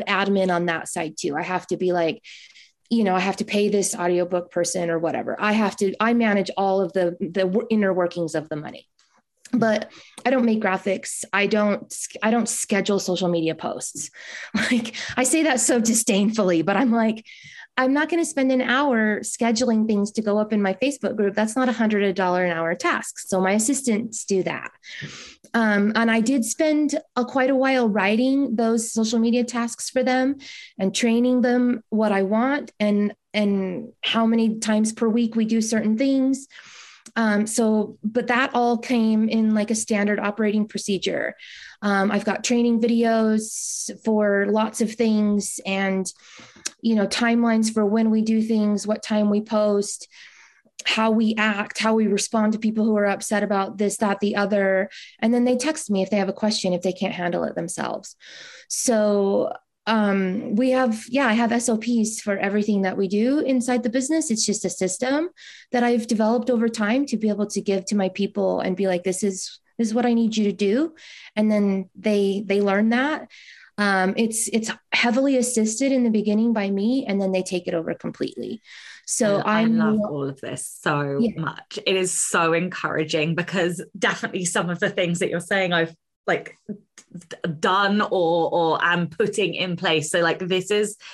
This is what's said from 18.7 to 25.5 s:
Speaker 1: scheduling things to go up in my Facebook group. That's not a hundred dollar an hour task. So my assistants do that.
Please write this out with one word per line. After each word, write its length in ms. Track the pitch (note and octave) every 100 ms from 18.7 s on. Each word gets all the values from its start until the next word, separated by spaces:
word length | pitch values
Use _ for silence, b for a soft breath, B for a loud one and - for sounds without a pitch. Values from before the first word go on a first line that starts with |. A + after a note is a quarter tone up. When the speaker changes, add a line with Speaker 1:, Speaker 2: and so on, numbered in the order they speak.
| B3+ C#4+ A3+ G#3+ G#3
Speaker 1:
scheduling 640 | A3 - A#3 A3+ B3 A3 A3
things 280 | G#3 G#3
to 80 | -
go 160 | G#3+ G#3
up 160 | G#3+
in 80 | G#3+
my 140 | G3 F#3+
Facebook 420 | C4+ C#4+ G3+ G#3+
group. 180 | G3+ G#3
That's 220 | A3 C4
not 100 | B3+
a 60 |
hundred 420 | A3+ A3 G#3 G3+ F#3+
dollar 300 | F#3 F3+ F3+
an 60 |
hour 220 | E3 E3
task. 460 | F3+ F4 C#4+ - -
So 220 | - F#3
my 100 | F#3
assistants 720 | G#3 A3 C4+ - G#3 A#3 -
do 200 | - F#3+
that. 280 | E3+ C#3+ - - B B D3 B B B -